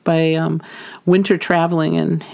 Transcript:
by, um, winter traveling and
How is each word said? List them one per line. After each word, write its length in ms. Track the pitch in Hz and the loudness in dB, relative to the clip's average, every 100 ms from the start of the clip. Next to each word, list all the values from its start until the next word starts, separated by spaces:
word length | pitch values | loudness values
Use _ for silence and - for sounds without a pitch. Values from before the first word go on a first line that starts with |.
by, 300 | - 165 160 | -2 2 2
um, 260 | 160 160 165 - - - - 175 | 0 -2 -4 -8 -16 -20 -4 2
winter 320 | 185 196 175 | 2 2 0
traveling 580 | - 175 170 165 156 165 | 0 0 2 0 0 0
and 260 | 156 165 - | 0 -2 -6